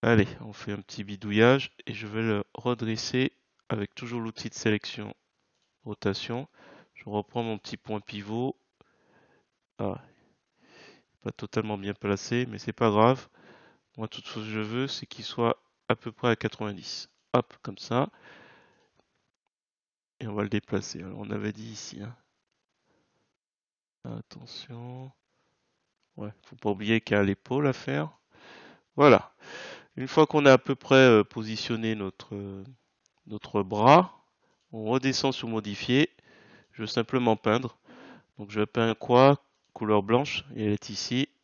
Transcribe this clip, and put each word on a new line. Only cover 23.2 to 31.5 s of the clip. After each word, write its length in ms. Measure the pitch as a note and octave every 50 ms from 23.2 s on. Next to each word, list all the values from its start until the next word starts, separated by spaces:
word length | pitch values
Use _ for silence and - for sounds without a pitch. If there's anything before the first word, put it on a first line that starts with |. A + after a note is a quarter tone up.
| _ _ _ _ _ _ _ _ _ _ _ _ _ _ _ _ _
Attention. 1040 | B2 A2+ A2+ A2 _ - - - A#2+ - - - - B2 A#2 A#2+ B2 B2 B2+ C3 C3 C3 _ _ _ _ _ _ _ _ _ _ _ _ _ _ _ _ _ _ _ _
Ouais, 140 | - G2+ G#2 G#2+ _ _
faut 140 | - -
pas 120 | A2+ - G#2+
oublier 320 | G2+ F#2+ G#2+ G2+ A2 A2+
qu'il 160 | - - A2
y 20 | G#2
a 40 | G2+
l'épaule 440 | G2 G2 - _ - B2 C3+ D3
à 60 | C#3 B2+
faire. 380 | - - - C3+ C#3+ D3+ D#3+ - _ _ _ _ _ - - - - - - - _ _ _ _
Voilà. 380 | - C#3+ D3 A#2+ - - - _ _ - - - - - - - - - _ _
Une 120 | - B2+ C3
fois 180 | - - D#3
qu'on 180 | D3 - D3+ C#3+
a 80 | C#3 C3
à 60 | B2+
peu 160 | - - C#3
près, 220 | - - - C3+
euh, 280 | C3 C3 B2+ A#2 A2 G2+
positionné 680 | - - A2+ A2 A2